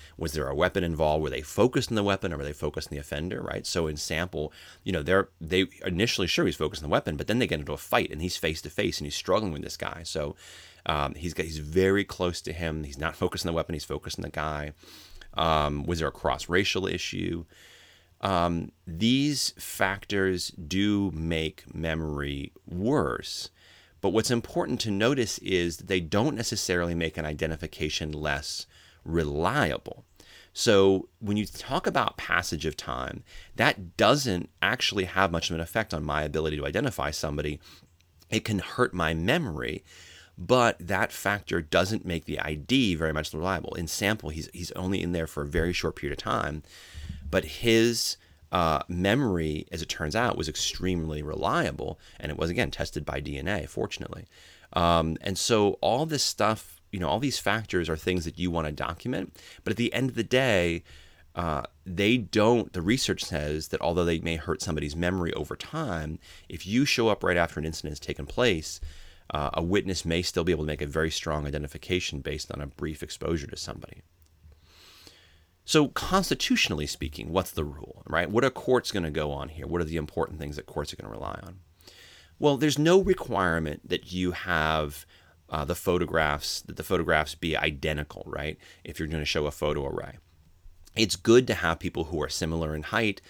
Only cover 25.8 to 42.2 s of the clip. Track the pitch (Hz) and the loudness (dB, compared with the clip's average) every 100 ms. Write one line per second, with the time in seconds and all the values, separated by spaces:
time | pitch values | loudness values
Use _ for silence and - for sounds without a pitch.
25.8 | 90 95 82 101 143 113 117 107 - 87 | 0 0 2 2 2 0 -2 -2 0 2
26.8 | 87 85 80 - 78 73 80 80 82 - | 2 0 0 -2 -4 -2 -2 -2 -8 -4
27.8 | 78 - 78 76 76 71 - - - - | -4 -2 -4 -4 -2 -2 -4 -10 -12 -20
28.8 | - - - 82 76 73 87 143 90 60 | -20 -16 -2 0 2 0 2 2 2 0
29.8 | - - - - - - - - 120 101 | -8 -16 -20 -20 -20 -20 -14 0 6 8
30.8 | 98 95 - - 107 104 98 - - 156 | 8 6 0 -6 -2 0 -2 -6 -4 -2
31.8 | - - 113 - - 85 87 78 78 - | 0 0 0 -2 0 0 0 -2 -4 -4
32.8 | - 62 65 - - - - - 131 - | -6 -6 -6 -8 -12 -18 -8 0 2 0
33.8 | 87 - 107 143 131 87 - _ 95 117 | -4 4 6 6 2 0 -2 _ 0 2
34.8 | - 98 92 95 95 82 - 82 82 113 | 0 0 0 2 2 2 -2 -2 -2 -2
35.8 | 104 78 78 76 76 78 78 73 71 90 | -2 -2 -2 -2 0 0 0 -2 -2 0
36.8 | 131 - 71 - 78 73 76 73 - - | 0 0 -2 -2 -2 -2 -4 -6 -10 -20
37.8 | _ _ _ _ - 113 - 101 - - | _ _ _ _ -4 -2 0 -2 -2 -2
38.8 | 123 90 80 80 90 170 127 76 62 - | 0 2 0 2 2 0 0 -4 -6 -8
39.8 | - - - - - - 87 127 117 - | -12 -20 -20 -20 -20 -6 2 6 6 2
40.8 | 87 98 - - 98 101 - 87 76 90 | -2 -2 -2 -2 -2 -2 -2 -2 2 4
41.8 | 95 110 87 82 | 4 0 -2 -4